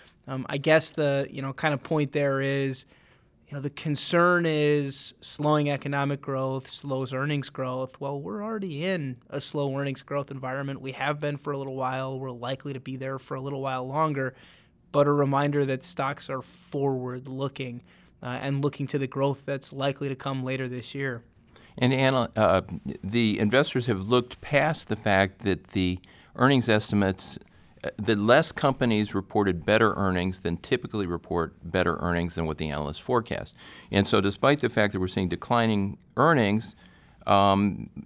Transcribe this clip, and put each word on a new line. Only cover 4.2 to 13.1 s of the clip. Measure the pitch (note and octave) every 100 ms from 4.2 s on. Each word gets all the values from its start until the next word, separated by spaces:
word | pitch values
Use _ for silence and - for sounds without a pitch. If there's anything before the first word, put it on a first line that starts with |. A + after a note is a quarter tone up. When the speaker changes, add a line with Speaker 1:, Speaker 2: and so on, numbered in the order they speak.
| F3 F3 E3+
Speaker 1:
is | D3+ D3 D3 C#3 C3+ - -
slowing | - - D3+ D3+ D3
economic | C#3+ C#3+ C#3+ C#3 C#3
growth | - C3+ C3+ C3 C3
slows | - C#3+ C3 B2+
earnings | C3 C#3+ D3 -
growth. | - C3 B2+ C3 -
Well, | C#3 C#3+
we're | E3 G#3
already | G#3+ A3 F#3+ C#3+
in | F3+ F#3 C3+ A#2+ -
a | C#3+
slow | - D3+ C#3+ C3+
earnings | C#3 C3+
growth | - C#3+ C3+
environment. | C#3 C3 C3+ C#3 C#3
We | C3+
have | B2+ C3+ D3
been | D3 C#3+
for | D3+
a | C#3
little | C3+
while. | C3 B2+ C3 C3+ C3
We're | C3
likely | A#2+ A#2+ C3+ D3
to | C#3
be | C3
there | C3 C3+